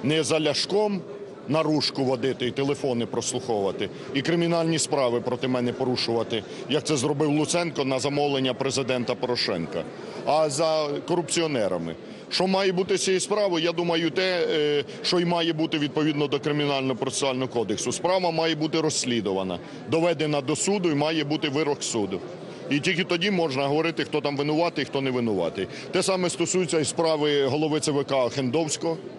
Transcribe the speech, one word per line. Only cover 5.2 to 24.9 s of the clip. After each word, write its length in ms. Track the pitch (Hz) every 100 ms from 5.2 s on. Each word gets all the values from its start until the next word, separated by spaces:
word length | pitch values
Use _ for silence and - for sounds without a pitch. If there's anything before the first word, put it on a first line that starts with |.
проти 260 | 123 123 131
мене 260 | 127 120
порушувати, 680 | 120 127 123 - 117 110 117 - - -
як 140 | 143
це 140 | - 156
зробив 320 | 135 143 151
Луценко 560 | 147 151 175 170 151 135
на 140 | 131
замовлення 540 | 135 143 143 139 131
президента 600 | 123 135 131 127 127 120 120
Порошенка, 680 | 123 120 - 92 80 85 76 - - - -
а 240 | 147 156
за 380 | 139 160 156 151 143 135
корупціонерами. 880 | 170 160 - 165 135 101 90 82 82 - - -
Що 180 | - 185
має 240 | 190 196
бути 260 | 180 185 190
з 60 |
цією 160 | - 185
справою? 460 | - 208 202 170 165
Я 60 |
думаю, 380 | 170 175 165 165
те, 380 | 185 185 180 160
е, 320 | 160 151 147 139 -
що 160 | - 180
й 60 | 170
має 280 | 170 165
бути 240 | 160 160 160
відповідно 500 | 147 - 151 147 147
до 100 | 143
Кримінально-процесуального 1120 | 147 147 147 139 131 120 131 - 139 127 127
кодексу. 440 | 120 101 104 -
Справа 400 | 123 170 185 180
має 240 | 160 165 160
бути 260 | 156 233
розслідувана, 760 | 160 143 127 120 101 95 95 87 - - -
доведена 520 | 156 170 160 151 147
до 140 | 135 156
суду 360 | - 202 175
і 40 | 143
має 280 | 147 160
бути 260 | 147 151 151
вирок 340 | 135 151 139
суду. 360 | - 117 98 92 - - - - -
І 100 | 143
тільки 240 | 160 170
тоді 280 | 185 170 185
можна 360 | 190 165 131 139
говорити, 360 | 147 160 160
хто 180 | 143 151
там 160 | 143 139
винуватий, 480 | 147 156 170 160
хто 160 | 135